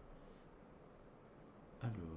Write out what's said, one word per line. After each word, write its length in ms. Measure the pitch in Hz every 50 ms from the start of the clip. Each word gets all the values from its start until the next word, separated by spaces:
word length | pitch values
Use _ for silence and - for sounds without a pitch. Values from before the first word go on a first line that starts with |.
| - - - - - - - - - - - - - - - - - - - - - - - - - - - - - - - - - - - -
Alors, 120 | 123 120 107 95 85 82 80